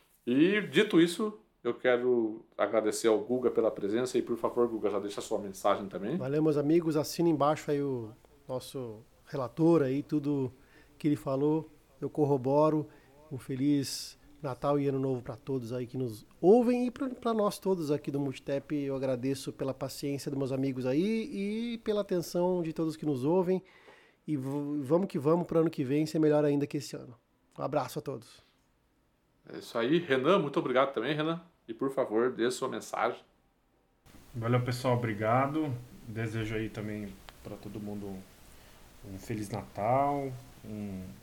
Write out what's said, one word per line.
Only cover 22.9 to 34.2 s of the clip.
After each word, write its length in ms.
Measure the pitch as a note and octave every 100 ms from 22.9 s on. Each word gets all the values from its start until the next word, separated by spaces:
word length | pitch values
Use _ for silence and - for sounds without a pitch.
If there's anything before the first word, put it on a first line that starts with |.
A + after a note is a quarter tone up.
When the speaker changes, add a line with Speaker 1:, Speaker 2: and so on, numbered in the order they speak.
| D#3
Speaker 2:
que 100 | D3+
nos 180 | C3
ouvem. 380 | C#3 F#3 F3 F#3 - - - - _ _ -
E 120 | C#3+
v-, 420 | C3+ C#3+ C#3+ D3
vamos 260 | B2+ E3+ G3
que 120 | E3
vamos 260 | C#3 F3 E3
pro 140 | E3
ano 100 | D#3+
que 140 | D#3+
vem 220 | B2+ D3 D3+
ser 120 | E3
melhor 260 | D#3 D3+ D3
ainda 200 | C#3+ D3
que 120 | D3
esse 180 | - C#3
ano. 180 | B2+ A#2 _ _ _ -
Um 20 |
abraço 380 | C#3 C#3+ B2 D#3
a 20 |
todos. 400 | - C3 - - _ _ _ _ _ _ _ _ _ _ -
Speaker 1:
É 60 | -
isso 200 | - A#2
aí. 220 | A#2+ E3
Renan, 400 | E3+ C3 C#3 F#3+
muito 180 | C#3+ E3+
obrigado 360 | C3+ B2+ C#3
também, 200 | - B2
Renan. 280 | D3+ D#3 E3+ - _ -
E, 60 |
por 180 | A2 C3+
favor, 400 | C#3 A#2+ G#2+ B2+
dê 140 | A2+ A#2+
a 60 |
sua 180 | B2 B2+
mensagem. 500 | A2 - - A#2 - - _ _ _ _ _ _ _ - -